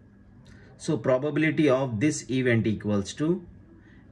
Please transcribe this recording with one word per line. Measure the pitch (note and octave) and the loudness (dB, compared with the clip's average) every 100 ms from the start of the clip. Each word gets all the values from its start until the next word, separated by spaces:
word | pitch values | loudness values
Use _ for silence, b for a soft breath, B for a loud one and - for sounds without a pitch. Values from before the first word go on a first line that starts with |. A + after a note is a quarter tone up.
| - - - - - B B B | -20 -20 -20 -20 -20 B B B
So | - D3+ | -6 -2
probability | C3 C3 D3 D3 D#3 C3+ D3 | 2 0 0 0 0 2 4
of | C3 C3+ G#2+ | 2 0 0
this | G#2 - - | -2 -2 -4
event | C3 B2 A2+ A2 | -2 2 2 2
equals | G2+ G#2 G2+ G2 | -2 -2 -2 -2
to | - D#3 F#3 - - - - B B B | -4 -2 -2 -6 -20 -20 -20 B B B